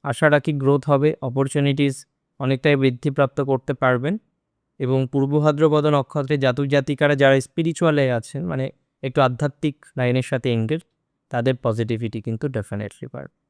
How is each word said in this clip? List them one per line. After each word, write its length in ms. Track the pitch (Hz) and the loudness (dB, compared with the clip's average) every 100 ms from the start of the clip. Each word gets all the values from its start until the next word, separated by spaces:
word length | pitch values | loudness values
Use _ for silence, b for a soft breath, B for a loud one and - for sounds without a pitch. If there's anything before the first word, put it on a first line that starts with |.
আশা 280 | 143 127 156 | -6 0 4
রাখি 220 | 147 160 | 4 2
গ্রোথ 360 | 143 135 143 147 | 0 2 2 2
হবে, 260 | 143 147 - | 2 2 0
অপরচুনিটিস 840 | 135 131 135 147 143 139 143 131 - _ _ _ | -4 -2 -2 0 0 2 0 -2 -16 _ _ _
অনেকটাই 380 | 135 131 156 143 | -2 0 2 2
বৃদ্ধিপ্রাপ্ত 640 | 135 123 151 139 139 - | 2 0 -4 0 -2 -2
করতে 340 | 135 131 - | -2 -2 -2
পারবেন। 440 | 135 131 123 139 214 _ _ _ _ _ _ | -2 0 0 -2 -6 _ _ _ _ _ _
এবং 300 | 127 131 131 | -2 -2 0
পূর্ব 280 | 139 139 147 | 0 0 2
ভাদ্রপদ 460 | 151 147 156 151 147 | 2 4 2 4 2
নক্ষত্রে 520 | 147 127 151 135 147 | 0 0 -6 -2 0
জাতক 260 | 135 127 | 0 0
জাতিকারা 500 | 139 143 135 139 147 | 0 0 0 0 2
যারা 260 | 143 139 135 | 4 4 4
স্পিরিচুয়ালে 720 | - - 165 156 170 147 135 | 0 -4 -4 0 2 2 0
আছেন, 320 | 117 - 139 | -2 -6 -10
মানে 260 | 175 139 135 _ _ _ | -6 -6 -6 _ _ _
একটু 180 | 135 147 | -4 2
আধ্যাত্মিক 680 | 131 123 147 - 151 - _ - | 2 2 -4 -2 -6 -6 _ -4
লাইনের 260 | 123 127 | 0 0
সাথে 300 | 123 131 127 | -2 -4 -2
এঙ্গেজ, 280 | 113 110 160 _ _ _ _ _ | -2 -2 -4 _ _ _ _ _
তাদের 240 | 123 123 127 | -2 -2 0
পজিটিভিটি 580 | 120 110 113 113 113 110 | -2 -2 -2 -4 -6 -8
কিন্তু 280 | 107 113 147 | -8 -6 -6
definitely 600 | 117 98 101 104 - 123 | -6 -6 -10 -10 -14 -16
বাড়বে। 300 | 127 - _ | -14 -18 _